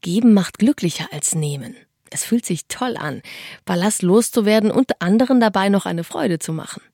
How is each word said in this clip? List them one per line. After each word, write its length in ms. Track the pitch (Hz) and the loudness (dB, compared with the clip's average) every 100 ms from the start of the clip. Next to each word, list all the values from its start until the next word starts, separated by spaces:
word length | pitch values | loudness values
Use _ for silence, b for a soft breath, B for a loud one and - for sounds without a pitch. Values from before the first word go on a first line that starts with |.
„Geben 320 | 175 180 240 | -2 2 6
macht 240 | 208 175 - | 6 4 0
glücklicher 480 | 220 294 175 - 160 | 0 2 -2 -4 -10
als 220 | 147 - | -6 -4
nehmen.“ 400 | 160 151 139 120 - _ _ _ | -2 -4 -6 -10 -16 _ _ _
Es 140 | - | -10
fühlt 200 | - 233 | -2 -2
sich 220 | - 170 - | -2 -8 -6
toll 300 | - 254 - | -8 -6 -6
an, 240 | 151 123 - B B B | -8 -10 -14 B B B
Ballast 380 | - 175 196 - | -4 0 0 0
loszuwerden 680 | 180 202 233 - 208 220 214 | 4 4 4 0 2 2 2
und 300 | - 262 - | 2 0 -2
anderen 400 | 170 214 254 262 | 2 2 4 4
dabei 300 | 226 196 196 | 4 2 2
noch 160 | 196 185 | 2 0
eine 180 | 170 | -6
Freude 340 | 165 - - 165 | -6 -4 -2 -2
zu 140 | - | -4
machen. 300 | 160 - - _ | -8 -8 -16 _